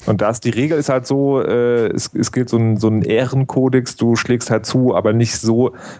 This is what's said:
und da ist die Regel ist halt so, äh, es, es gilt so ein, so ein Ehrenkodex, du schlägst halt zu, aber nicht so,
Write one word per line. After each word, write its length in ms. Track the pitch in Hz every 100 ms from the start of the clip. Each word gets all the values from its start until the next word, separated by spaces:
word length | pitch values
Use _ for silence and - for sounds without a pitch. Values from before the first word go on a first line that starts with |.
| -
und 160 | 107
da 80 | 107
ist 160 | 117 123
die 60 |
Regel 260 | 107 147 160
ist 120 | 147
halt 160 | 131 123
so, 360 | 139 139 135
äh, 460 | 92 120 120 120 110
es, 240 | - -
es 180 | - 123
gilt 180 | 127 120
so 80 | 117
ein, 200 | 113 104
so 100 | 110
ein 140 | 110
Ehrenkodex, 960 | - 113 127 135 131 135 131 127 123 -
du 180 | 117 113
schlägst 340 | - 117 -
halt 140 | 110 -
zu, 300 | 131 123 90
aber 160 | 107
nicht 240 | 113 113 -
so, 360 | 113 117 127 - - -